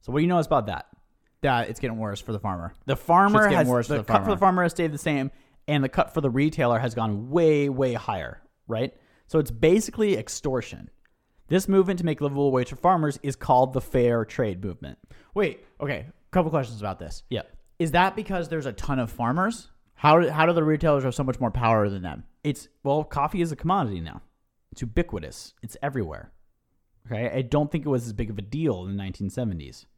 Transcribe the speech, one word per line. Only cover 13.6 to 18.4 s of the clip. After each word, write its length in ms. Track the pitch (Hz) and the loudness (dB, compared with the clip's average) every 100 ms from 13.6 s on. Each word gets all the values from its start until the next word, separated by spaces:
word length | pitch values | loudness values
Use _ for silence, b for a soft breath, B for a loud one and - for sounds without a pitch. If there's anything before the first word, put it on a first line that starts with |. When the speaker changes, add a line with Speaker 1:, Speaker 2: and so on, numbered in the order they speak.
| 131 | 4
Speaker 1:
the 80 | 131 | 0
fair 420 | - 131 120 117 | -2 2 4 2
trade 400 | 110 - 113 92 | -2 -2 -4 -2
movement. 340 | 98 85 69 - - b b | -8 -10 -14 -16 -20 b b
Speaker 2:
Wait, 320 | - 185 - - _ | -2 -2 -4 -18 _
okay. 240 | 143 117 139 - _ | -8 -6 -10 -18 _
Couple 180 | 185 160 | 0 2
questions 300 | 156 127 113 | 0 -4 -6
about 180 | 104 95 | -8 -8
this. 260 | 85 - - | -10 -12 -8
Speaker 1:
Yeah. 120 | 117 - - _ _ | -8 -8 -18 _ _
Speaker 2:
Is 140 | 165 | 0
that 240 | 156 190 196 | 2 2 0
because 320 | 214 190 | -6 -6